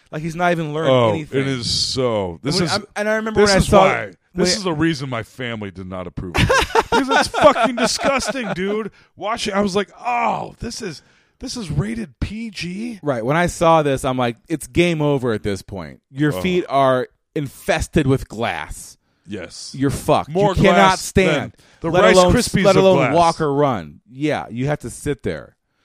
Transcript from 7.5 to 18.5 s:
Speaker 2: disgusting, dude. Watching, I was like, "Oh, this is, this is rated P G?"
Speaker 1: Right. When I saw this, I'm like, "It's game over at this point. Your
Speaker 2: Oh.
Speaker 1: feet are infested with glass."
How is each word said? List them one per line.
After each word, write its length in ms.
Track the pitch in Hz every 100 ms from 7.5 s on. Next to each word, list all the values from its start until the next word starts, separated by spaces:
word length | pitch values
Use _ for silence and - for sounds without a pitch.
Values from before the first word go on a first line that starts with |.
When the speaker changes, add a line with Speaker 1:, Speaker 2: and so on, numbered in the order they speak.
| 269 233 247
Speaker 2:
disgusting, 760 | 220 - - 269 214 262 202 180
dude. 340 | 196 214 196 - _ -
Watching, 380 | 196 226 220
I 80 | 196
was 140 | 202 196
like, 160 | 190 -
"Oh, 560 | 240 240 226 165 - -
this 240 | 240 -
is, 220 | 202 139 _ _ _ _
this 180 | - 247
is 140 | 170
rated 500 | 143 208 226 170 _
P 300 | - 214 233
G?" 500 | - 170 190 240 208
Speaker 1:
Right. 200 | 147 120
When 140 | 117 160
I 80 | 175
saw 380 | - 165 165
this, 200 | 143 131
I'm 140 | 135 127
like, 200 | 120 113 -
"It's 180 | 156 -
game 340 | - 175 156
over 280 | 147 139 123
at 120 | 104
this 180 | 104 95
point. 400 | - 95 76 64 _
Your 240 | 135 151
Speaker 2:
Oh. 80 | 92
Speaker 1:
feet 240 | 185 180 -
are 380 | 135 135 127 - _ _ 160
infested 720 | 139 - - 160 - 170 135
with 200 | 135 -
glass." 720 | 104 110